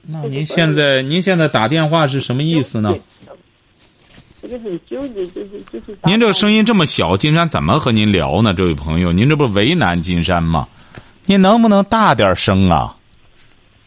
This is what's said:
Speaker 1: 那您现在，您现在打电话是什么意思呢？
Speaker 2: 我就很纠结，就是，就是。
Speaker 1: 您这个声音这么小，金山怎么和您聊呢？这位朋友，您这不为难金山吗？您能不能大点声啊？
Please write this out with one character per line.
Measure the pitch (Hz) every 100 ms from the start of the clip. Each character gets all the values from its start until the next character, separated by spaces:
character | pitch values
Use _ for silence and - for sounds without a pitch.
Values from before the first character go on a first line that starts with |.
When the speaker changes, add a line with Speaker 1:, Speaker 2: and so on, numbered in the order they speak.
Speaker 1:
那 | - 156
您 | 147 135
现 | 156 - 160
在， | 151 143 135
您 | 135 170
现 | 190 175
在 | 151
打 | 120 110
电 | 160 156
话 | 165 147
是 | 135
什 | 123
么 | 127
意 | 156 160
思 | 127 117
呢？ | 107 98 _ _ - - _ _ _ _ _ _ _ - _ _
Speaker 2:
我 | -
就 | 240
很 | 226 170
纠 | _ 240 277
结， | 208 180
就 | 202
是， | 202 202 196
就 | 226
是。 | 220 208
Speaker 1:
您 | 170 214
这 | 233
个 |
声 | 185 208
音 | 214 214
这 |
么 | 214
小， | 151 - 82 95
金 | 156
山 | 160 170
怎 | 85
么 | 73 143
和 | 139
您 | 110 107
聊 | 95 69 85
呢？ | 110
这 | 90
位 | 90
朋 | 73 73 80
友， | 90
您 | 87 131
这 | 151
不 | 135
为 | 101 110 175
难 | 98 87
金 | 87 87
山 | 82 87
吗？ | 82 80 60 - - - - _
您 | - 196
能 | 190 233
不 | 226
能 | 196
大 | 196 226 196 120
点 | 101
声 | 90 - 95 95
啊？ | 80 55 - _ _ _ _ _ _ _ _